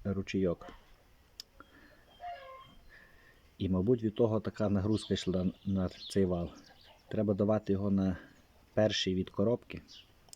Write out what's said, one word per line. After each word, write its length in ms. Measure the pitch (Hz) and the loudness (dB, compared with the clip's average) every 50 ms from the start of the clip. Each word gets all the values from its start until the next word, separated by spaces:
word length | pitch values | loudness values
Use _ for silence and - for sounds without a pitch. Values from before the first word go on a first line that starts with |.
| - | -4
ручійок. 640 | 101 95 98 92 - - 95 95 87 82 - - - - - - - - - _ _ - _ _ _ _ - - _ _ - - - - - - - - - - - - 784 698 698 698 554 523 523 539 539 - 1047 1047 - - - - - - - - - - - - - - - - - | -4 -2 -2 -4 -2 0 2 2 2 0 -2 -8 -16 -18 -20 -20 -20 -20 -20 _ _ -20 _ _ _ _ -20 -20 _ _ -20 -20 -20 -20 -20 -20 -20 -20 -20 -20 -20 -20 -14 -12 -12 -12 -12 -14 -18 -18 -18 -20 -20 -20 -20 -20 -20 -20 -20 -20 -20 -20 -20 -20 -20 -20 -20 -20 -20 -8 -4
І, 100 | 98 90 | -2 0
мабуть, 340 | 92 92 92 117 127 113 | 0 0 2 2 2 2
від 120 | 110 107 101 | 0 -2 2
того 260 | - 120 107 110 107 | 2 2 2 2 0
така 280 | - 98 - - 107 101 | -2 -4 -2 -2 0 2
нагрузка 460 | 101 98 95 104 110 101 - - 98 | 2 2 2 2 0 0 0 -2 -2
йшла 380 | - - 95 90 92 90 92 - - - | -2 0 -2 0 0 0 -2 -4 -4 -4
на 220 | 101 98 95 92 87 | -2 0 0 0 -2
цей 360 | - - - - - 101 95 | -4 -8 -12 -2 0 2 2
вал. 260 | 90 90 85 85 - - - - - - - - - - - _ - | 2 2 -2 -2 -6 -8 -14 -20 -20 -20 -20 -20 -20 -20 -20 _ -6
Треба 260 | - 104 107 104 101 | -2 0 0 0 2
давати 380 | 92 104 104 107 104 - - | 2 2 2 2 0 2 0
його 180 | 98 95 101 101 | 0 0 2 2
на 260 | 98 98 95 95 90 - - - - - - _ _ - - _ _ | 2 4 2 2 0 -2 -8 -18 -20 -20 -20 _ _ -20 -20 _ _
перший 400 | 107 107 107 101 - - 95 92 | 2 4 4 2 0 0 0 0
від 160 | 92 92 - | 0 -2 -2
коробки. 520 | - - 101 110 123 - - - - 80 - - - - - - _ _ _ - - | -2 0 2 2 2 0 -4 -10 -14 -14 -14 -16 -20 -20 -20 -20 _ _ _ -20 -8